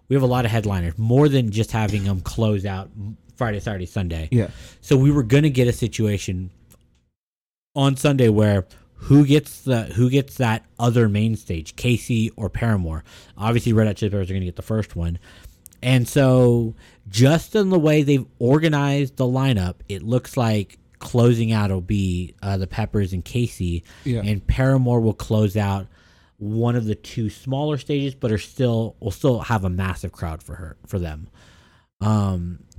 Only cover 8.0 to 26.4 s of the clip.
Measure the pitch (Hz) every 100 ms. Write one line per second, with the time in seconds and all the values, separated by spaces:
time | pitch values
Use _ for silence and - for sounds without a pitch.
8 | 151 139 117 107 107 101 - - _ -
9 | - 139 139 147 - - 135 120 104 104
10 | 127 139 135 - 117 110 - - 123 120
11 | 113 101 113 110 - 85 76 - 123 113
12 | - 113 113 - 107 - 117 104 82 78
13 | - - - - 107 120 123 110 107 98
14 | 107 101 92 95 90 - - 110 101 -
15 | 85 87 - - - _ - - 127 127
16 | 117 147 131 127 123 120 113 - - _
17 | - 98 131 160 - 214 190 185 151 151
18 | 143 139 - - 120 151 165 147 143 143
19 | 135 - 127 131 135 110 90 - - 98
20 | 101 123 - - 113 107 95 - _ -
21 | - 123 120 117 113 110 104 95 90 104
22 | 95 90 90 - 101 98 92 - 107 107
23 | 95 90 - 123 120 - 87 85 - -
24 | 139 117 101 98 - - 131 135 123 120
25 | 113 107 - 107 107 107 101 98 98 _
26 | _ _ _ -